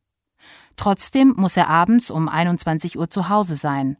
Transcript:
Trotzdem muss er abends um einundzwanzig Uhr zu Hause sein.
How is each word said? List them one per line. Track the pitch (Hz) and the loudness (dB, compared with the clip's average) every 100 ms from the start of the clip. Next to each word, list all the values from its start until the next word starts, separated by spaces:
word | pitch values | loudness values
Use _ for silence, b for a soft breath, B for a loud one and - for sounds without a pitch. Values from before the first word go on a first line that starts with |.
| _ _ _ b b b b - | _ _ _ b b b b -6
Trotzdem | 208 190 - 262 269 233 | -2 -2 0 4 4 4
muss | 190 185 | 0 2
er | - | 2
abends | 160 180 233 - | 2 4 2 2
um | 160 160 | -2 -2
einundzwanzig | 156 175 175 170 160 175 - | -2 0 -2 -2 -4 -4 -6
Uhr | 165 | -6
zu | 202 175 | -4 -2
Hause | 208 180 | -2 0
sein. | 143 151 139 135 | -4 -4 -2 -4